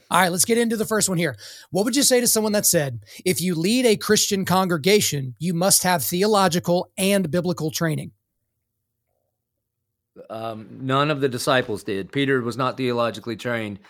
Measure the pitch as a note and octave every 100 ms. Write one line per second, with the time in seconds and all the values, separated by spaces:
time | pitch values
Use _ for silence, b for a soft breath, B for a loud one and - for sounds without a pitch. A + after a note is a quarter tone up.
0 | - E3+ F#3 F3 - A3+ A#3 A3 G#3 G#3+
1 | G3 F3 E3 A2+ B B B F3+ G#3+ B3+
2 | - B3 A#3+ A3 G#3+ G#3 G3+ E3+ C#3 A#2
3 | - B F#3 F3+ F3+ D#3+ F3 B3 B3 G#3
4 | - G#3+ - G3 F#3 F3+ F#3+ F3 C3+ G#3
5 | - C#3+ C3 A#2 E3+ E3+ F#3+ F#3 F3+ F3
6 | - F3 G#3 G#3 F#3+ E3+ E3+ F3 - -
7 | G3 G3+ F3 F3 F3+ F3 D#3 - E3 C#3+
8 | F2 - _ _ _ _ _ _ _ _
9 | _ _ _ _ _ _ _ _ _ _
10 | _ - - A2 A2+ A2 G#2+ A#2 C3 C3+
11 | D3 C#3+ C3+ A#2+ - C3 B2 G2+ - G2
12 | F#2 C#3 C#3 C3 A#2 A#2 B2+ A#2+ B2+ A#2+
13 | A#2 G#2+ A2+ G#2+ B2 A#2 G#2+ G2 b